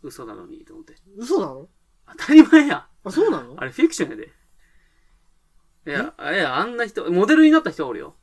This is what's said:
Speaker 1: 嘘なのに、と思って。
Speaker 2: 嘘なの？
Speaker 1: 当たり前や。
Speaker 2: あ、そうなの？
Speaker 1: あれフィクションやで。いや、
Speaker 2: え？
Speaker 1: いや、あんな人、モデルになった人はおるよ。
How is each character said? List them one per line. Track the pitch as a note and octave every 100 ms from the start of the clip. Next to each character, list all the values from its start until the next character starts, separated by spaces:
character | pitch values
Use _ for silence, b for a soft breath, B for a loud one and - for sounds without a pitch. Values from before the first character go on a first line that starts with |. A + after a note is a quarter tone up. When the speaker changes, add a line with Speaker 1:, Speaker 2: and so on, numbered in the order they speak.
Speaker 1:
嘘 | D3 B2
な | A#2+
の | G#2 -
に、 | -
と | -
思 | -
っ |
て。 | - - F#3+ G3
Speaker 2:
嘘 | A#3+ F4+
な | D#3+
の？ | C3 D#3 _ _ _ _ -
Speaker 1:
当 | -
た |
り | D4+ D4+
前 | D#4 C#4+
や。 | - - _
Speaker 2:
あ、 | F#3+
そ | G3 G#4+
う |
な | G3+
の？ | A#2+ C3
Speaker 1:
あ |
れ | C3
フ | -
ィ | E4
ク |
シ | -
ョ | C#3+
ン |
や | A2
で。 | G#2+ _ _ _ _ _ _ _ _ _ _ _ _ _ _ _ -
い |
や、 | C#3+ C4+ -
Speaker 2:
え？ | C#3+ F#3+
Speaker 1:
い |
や、 | D3+ C3
あ |
ん | G#3 A#3+
な | A3+
人、 | - -
モ | F3 G#3
デ | D#4
ル |
に | D#4
な | D#4
っ |
た | D#4+
人 | -
は | C#3+
お |
る | G#2
よ。 | C#2+ _